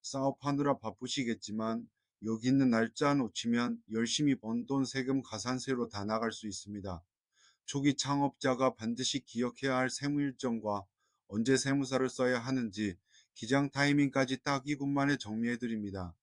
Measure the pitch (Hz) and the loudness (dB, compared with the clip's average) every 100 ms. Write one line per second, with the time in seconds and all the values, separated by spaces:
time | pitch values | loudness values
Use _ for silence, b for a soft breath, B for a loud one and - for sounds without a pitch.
0 | - 135 135 135 143 143 143 135 110 92 | -6 0 0 0 -2 0 2 0 -2 -8
1 | 127 - 117 107 - 107 110 113 117 _ | -6 -2 -2 -2 -4 -2 -2 -2 -6 _
2 | _ _ 104 113 123 139 131 113 113 - | _ _ -4 -2 4 4 6 4 2 2
3 | 147 143 113 - 117 120 120 117 - 110 | 2 2 0 -2 0 2 2 -4 -4 -2
4 | 117 - 147 131 110 117 120 139 131 139 | 0 2 2 2 0 -4 0 0 0 -2
5 | 127 135 120 110 113 127 127 127 117 101 | 0 -2 -2 -6 -4 -4 -2 -2 -2 -4
6 | 101 110 113 110 107 95 101 104 98 85 | -2 0 -2 -4 -10 -10 -10 -8 -6 -8
7 | _ _ _ b b b - 139 143 131 | _ _ _ b b b -6 2 2 2
8 | 135 143 143 - 135 123 131 - 110 120 | 0 0 0 0 0 2 2 0 -4 -2
9 | 127 143 - 117 123 120 135 127 127 - | -2 -4 -6 -4 -4 -2 -2 0 0 -2
10 | 143 147 143 127 131 117 107 101 95 _ | -2 0 0 -2 -4 -2 -2 -4 -6 _
11 | _ _ _ 101 117 131 135 139 131 135 | _ _ _ -2 4 4 4 0 0 0
12 | 127 - 127 123 117 131 117 101 104 87 | 0 2 2 2 0 -2 -2 -2 -4 -4
13 | b b b - 113 135 143 139 143 143 | b b b -14 0 2 2 2 4 4
14 | 139 135 131 131 - 139 139 143 139 139 | 4 2 0 0 -2 -2 -2 -4 0 2
15 | 139 139 104 110 117 120 123 110 104 95 | 2 0 -2 -2 -2 -2 -2 -4 -4 -6
16 | 90 87 | -8 -10